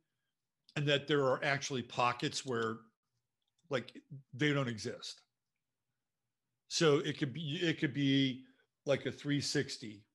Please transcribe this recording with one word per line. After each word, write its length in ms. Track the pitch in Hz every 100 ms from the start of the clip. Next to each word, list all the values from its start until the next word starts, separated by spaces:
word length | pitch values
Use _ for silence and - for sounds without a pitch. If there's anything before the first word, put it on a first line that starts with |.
| _ _ _ _ _ _ _ 151
and 120 | 143
that 200 | 139 143
there 160 | 147
are 200 | 131 131
actually 400 | 147 139 - 135
pockets 640 | 117 - 120 120 151 - 135
where, 320 | 117 113 113 - _ _ _ _ _ _ _ _
like, 240 | 131 - - - 139 -
they 200 | 123 147
don't 140 | 143 127
exist. 540 | 110 120 95 - - _ _ _ _ _ _ _ _ _ _ _ _ _ _ _
So 300 | - 165 147
it 200 | 156 139
could 140 | 143
be, 260 | 117 160 165
it 180 | 170 151
could 140 | 156
be 500 | 127 139 135 135 127 - _ _ _ -
like 200 | 135 131
a 60 |
three 280 | 117 147 143
sixty, 640 | - 147 - - 110 104 _